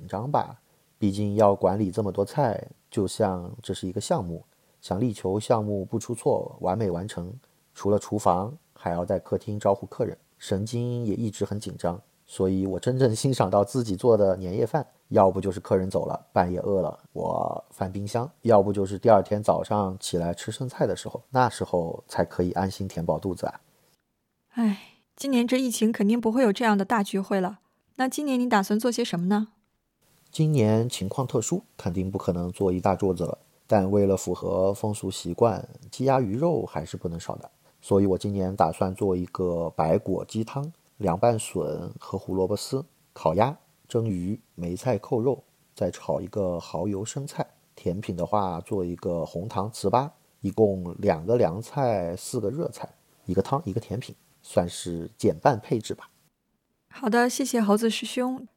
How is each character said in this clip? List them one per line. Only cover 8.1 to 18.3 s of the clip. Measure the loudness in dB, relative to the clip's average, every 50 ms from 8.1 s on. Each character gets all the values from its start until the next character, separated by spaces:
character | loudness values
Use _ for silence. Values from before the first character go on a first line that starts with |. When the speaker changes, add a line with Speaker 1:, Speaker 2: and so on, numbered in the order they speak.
| -4 0
Speaker 1:
房， | 2 4 4 2 2 -4 -8 -12 _ _ _
还 | -8 -6 -4
要 | -2 -2 0
在 | 0 -2 -2
客 | -2 -2 -2 -2
厅 | -2 -4 -6 0
招 | 2 2 2
呼 | 0 -2
客 | -6 -6 -4 -4
人， | -4 -4 -8 _ _ _ _
神 | -6 -2 -2 -2 -2
经 | -2 -2 -2 -2 -2 -2 -2 -2
也 | -2 -2
一 | -2 -2 -4
直 | -2 -2 -4
很 | -4 -4 -4
紧 | -6 -8 -8 -4
张。 | -2 -2 -2 -4 -8 _ _ _ _
所 | -10 -4 0 2 2
以 | 2 2 0
我 | 0 -2 -2
真 | -2 0 2 4
正 | 4 4 4
欣 | 2 0 2 2
赏 | 2 2 4
到 | 4 4 4
自 | 2 2 -2 -2
己 | 0 -2
做 | 2 4 6 6
的 | 8 6 4 4
年 | 2 -2 -4 -2
夜 | 0 0
饭， | 0 0 -2 -4 -4 _ _ _ 0
要 | 4 6 6 6
不 | 6 2
就 | 0 -2
是 | -2 -4
客 | -2 0 2
人 | 2 2 2
走 | 0 -2 -2
了， | -2 -4 -6 -8 _
半 | 0 2 2 2 0
夜 | -2
饿 | 0 0 2 2 0
了， | 0 -2 -6 -12 -14 -8
我 | -6 -4 -2 -2 -2 -2 -2 -4 -6 -10 _
翻 | -8 -6 -6 -6
冰 | -4 -6 -6
箱； | -4 -2 -4 -4 -4